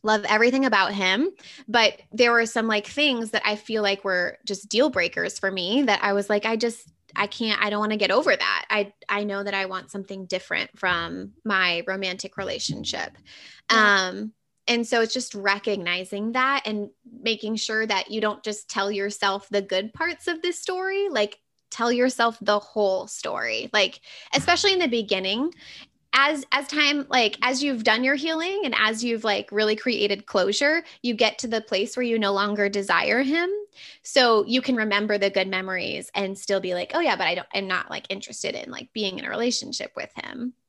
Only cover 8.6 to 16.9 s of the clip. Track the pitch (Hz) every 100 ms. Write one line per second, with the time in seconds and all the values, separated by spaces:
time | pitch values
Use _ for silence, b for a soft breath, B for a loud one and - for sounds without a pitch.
8.6 | - 214 202 _ - 202 208 196 202 196
9.6 | 190 185 - 196 190 196 185 180 - 165
10.6 | 160 _ 185 175 170 170 202 - - 190
11.6 | 180 170 170 190 185 185 - - 190 -
12.6 | - - - - - - B B B B
13.6 | - 226 208 196 185 190 214 _ _ _
14.6 | - 233 226 233 226 254 - 208 196 202
15.6 | 214 202 175 175 185 202 214 247 262 277
16.6 | 214 214 208